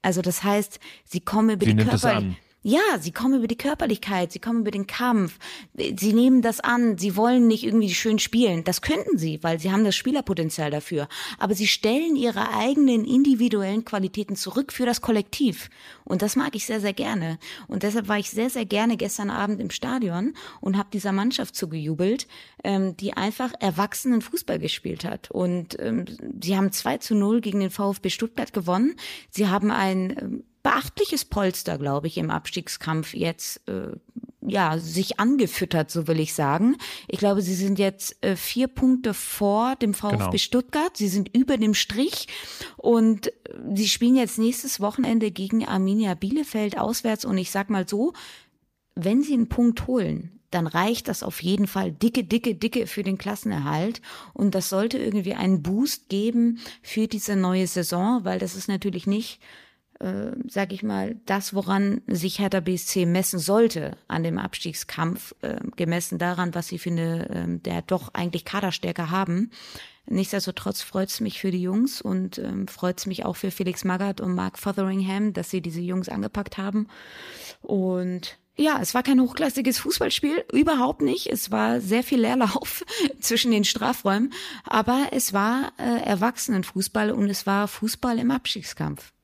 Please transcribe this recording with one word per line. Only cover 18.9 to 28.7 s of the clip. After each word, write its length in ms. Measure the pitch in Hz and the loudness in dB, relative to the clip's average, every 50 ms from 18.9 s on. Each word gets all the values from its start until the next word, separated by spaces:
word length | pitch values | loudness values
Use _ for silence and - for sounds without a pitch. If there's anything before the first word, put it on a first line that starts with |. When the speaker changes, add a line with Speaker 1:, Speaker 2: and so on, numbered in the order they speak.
| 233 | 2
Speaker 1:
gestern 360 | 233 233 202 - - 208 202 | 0 -2 -4 -4 -4 -4 -2
Abend 280 | 208 - 202 208 214 196 | -2 -2 -2 -2 -2 -4
im 120 | 233 185 | -4 -6
Stadion 640 | - - - 254 247 262 240 185 170 175 196 277 320 - - - - - | -6 -6 -6 -4 -2 -2 -2 -2 -2 -2 -2 -2 -4 -6 -16 -18 -16 -8
und 180 | - 196 190 196 | -2 0 0 0
hab 140 | 202 _ | 0 _
dieser 220 | - 202 - 202 190 | -4 -4 -2 0 0
Mannschaft 420 | 196 202 240 262 - - - - | 2 2 2 0 0 -4 -6 -6
zugejubelt, 720 | - - 160 160 160 151 151 160 151 180 190 226 277 - _ - - - - _ _ - | -6 -6 -4 -4 -6 -4 -4 0 0 2 2 2 0 -4 _ -14 -20 -20 -20 _ _ -4
ähm, 320 | - 196 190 190 190 170 | -2 0 2 2 0 -2
die 180 | - 196 - - | -4 -6 -6 -2
einfach 400 | - 196 208 220 - 262 247 - - | -2 -2 -2 -2 -2 -4 -4 -4 -2
erwachsenen 640 | - 196 165 160 202 208 - - - 262 247 226 | -2 -2 2 2 0 -2 -2 -4 0 2 2 2
Fußball 380 | 233 - - 339 - - - - | 2 -2 -6 -8 -4 -4 -4 -4
gespielt 440 | 156 160 - - _ - 160 156 - | -2 -4 -6 -6 _ -8 -6 -6 -6
hat. 280 | - - - - - | -6 -8 -8 -10 -8
Und, 460 | - - 180 180 175 175 165 - - - | -4 -2 0 0 0 -2 -4 -6 -10 -6
ähm, 260 | - - 226 - 175 - - - - - - - | -4 -2 -2 -2 -2 -4 -10 -12 -10 -10 -10 -6
sie 160 | - 165 196 | -2 0 2
haben 160 | 190 196 190 | 2 2 2
zwei 280 | 190 - - 220 269 - | 0 0 -2 -2 -2 -2
zu 160 | - - 226 | -2 0 2
null 260 | 208 202 202 220 240 | 4 4 4 4 2
gegen 180 | 220 214 185 202 | 2 0 0 0
den 120 | 196 185 | 0 0
VfB 400 | - - 202 196 196 - - 190 | -2 0 0 0 0 0 -2 -4
Stuttgart 420 | - - 220 226 _ - - - - | -2 -2 -4 -4 _ -6 -8 -4 -4
gewonnen. 400 | 208 175 175 | -4 0 0